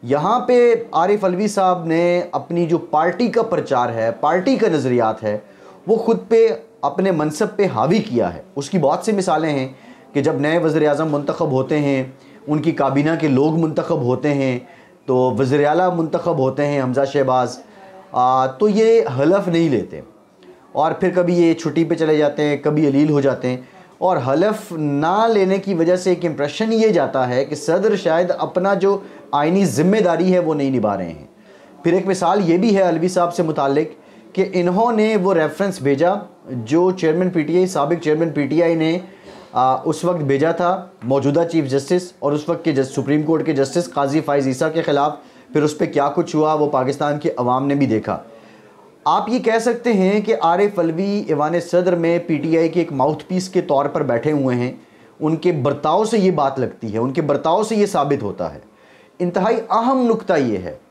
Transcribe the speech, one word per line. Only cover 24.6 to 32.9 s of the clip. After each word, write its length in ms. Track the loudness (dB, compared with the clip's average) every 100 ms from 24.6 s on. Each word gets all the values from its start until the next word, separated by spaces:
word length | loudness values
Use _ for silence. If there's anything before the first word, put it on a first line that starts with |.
| -8
ना 520 | -6 -2 0 0 2 2
लेने 300 | 2 2 0
की 140 | -2
वजह 220 | 0 2 2
से 140 | 0
एक 140 | 0 -2
इम्प्रेशन 480 | -4 -6 -2 -2
ये 180 | 2 2
जाता 320 | 2 0 0 0
है 180 | 0 -2
कि 100 | -4
सदर 380 | -2 0 0 0
शायद 340 | 0 0 0
अपना 420 | -2 -2 -2 0 2
जो 160 | 2 0 -4 -20 -4 -2
आइनी 280 | 2 2 2
ज़िम्मेदारी 640 | 2 2 2 2 2 2
है 80 | 2
वो 140 | 2
नहीं 180 | -2 0
निभा 220 | 0 0 -2
रहे 120 | -6
हैं। 220 | -10 -18 -20 -20 -20 -20 -6
फिर 100 | 0
एक 140 | 0 0
मिसाल 340 | -2 0 2
ये 160 | 2 2
भी 140 | 4
है 120 | 4
अलवी 260 | 2